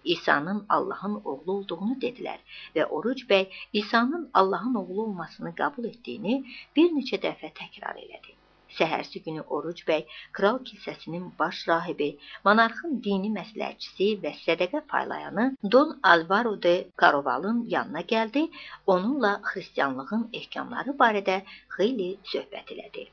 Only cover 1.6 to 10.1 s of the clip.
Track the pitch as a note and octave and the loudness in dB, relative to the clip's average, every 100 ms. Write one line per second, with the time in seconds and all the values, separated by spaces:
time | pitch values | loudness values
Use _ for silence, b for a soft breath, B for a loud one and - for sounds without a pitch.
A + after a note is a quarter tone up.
1.6 | G3 E3+ G3+ C4 - - - D#3+ - B | -6 -6 -4 -4 -6 -6 -10 -10 -16 B
2.6 | B D#3+ - D3+ G#3+ C4+ - G3 F#3+ B | B -2 -2 -2 -2 -4 2 2 2 B
3.6 | B G#3 G#3 A#3 B3 E4+ D4+ - F#3+ F#3+ | B -4 2 2 2 -2 0 4 4 2
4.6 | A3+ A#3 F3+ F#3+ A3 F#3 D#3+ - E3 E3 | -2 -4 -2 -4 -4 -6 -10 -10 -10 -4
5.6 | C#3+ C#4+ A3+ - - - G3+ C4+ C4+ B | -4 -2 -10 -8 -12 -8 -2 -2 -4 B
6.6 | B - F4 D4+ - G3 D#3+ E3 D#3 - | B 2 4 2 -2 -4 -4 -6 -14 -14
7.6 | - - - - - - - _ _ _ | -18 -12 -10 -10 -14 -20 -20 _ _ _
8.6 | _ - D#3+ D3+ D3 F3+ E3 D#3 - D3+ | _ -2 0 0 -6 -10 -10 -10 -6 -6
9.6 | D3+ E3+ - D#3 - | -6 -6 -2 -2 -2